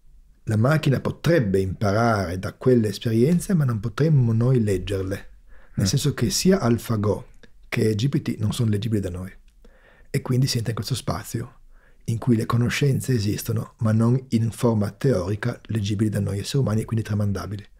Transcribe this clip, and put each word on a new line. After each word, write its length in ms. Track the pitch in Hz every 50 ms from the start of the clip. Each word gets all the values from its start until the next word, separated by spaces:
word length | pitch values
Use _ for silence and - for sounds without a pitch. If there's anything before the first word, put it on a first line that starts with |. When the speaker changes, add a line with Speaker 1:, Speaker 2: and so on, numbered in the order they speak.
| _ - - - - - - _ _
Speaker 1:
La 120 | - 110
macchina 440 | 104 117 135 156 151 - 143 127 113
potrebbe 580 | - - - - - 147 175 160 117 98 92 98
imparare 800 | 95 95 82 - 107 98 98 110 120 117 110 101 95 82 90 92
da 140 | 98 82
quelle 340 | - - - 131 127 120 107
esperienze, 680 | 104 95 - - 120 110 113 123 156 180 170 - -
ma 120 | 196 160 143
non 160 | 127 117 107
potremmo 520 | 98 117 - - 143 165 151 135 120 117
noi 300 | 110 113 120 127 131 123
leggerle. 680 | 110 104 95 90 92 95 101 95 95 95 98 - - - - - - - - - - - -
Nel 100 | - 107
Speaker 2:
Mm. 40 | 92
Speaker 1:
senso 240 | - 139 - 143 127
che 160 | - 123 107
sia 300 | - - - 180 190 196
AlphaGo 680 | 123 120 120 - - - 113 104 101 107 92 76 - - - - - - - - - -
che 260 | - 117 113 110 110
G 140 | 101 123 143
P 140 | 165 151
T 140 | - 120 120 -
non 140 | 107 107
sono 180 | - - 117 110
leggibili 280 | 104 101 107 110 110 101
da 120 | 92 90
noi. 200 | 87 90 92 92 - - - - _ - - - - _ _ _ _ _ - -
E 140 | - 135
quindi 240 | - - 127 123 135
si 100 | 131 -
entra 140 | 117 107 120
in 60 | 107
questo 180 | 113 107 - 127
spazio 640 | - - - 107 104 - - - 113 117 - - - - - - - _ - - - -
in 120 | - 117
cui 180 | 104 - 123 117
le 120 | 107 117
conoscenze 680 | - - 117 120 110 - - 147 139 131 - - -
esistono, 600 | 127 117 98 104 98 - - - 110 110 - - - _
ma 140 | 113 110
non 320 | 110 110 113 117 123 135 - -
in 220 | 117 110 113 110
forma 380 | - - - 117 113 107 101 95
teorica 680 | - - - 139 117 92 87 92 107 104 - 120 - - -
leggibili 440 | - 107 110 101 104 107 98 113 104
da 120 | 98 104
noi 180 | 101 98 98 101
esseri 240 | 95 - - 139
umani 180 | 123 104 107 110
e 40 | 110
quindi 180 | - 113 110 104
tramandabili. 600 | - 107 104 104 101 95 90 87 95 107 98 - - -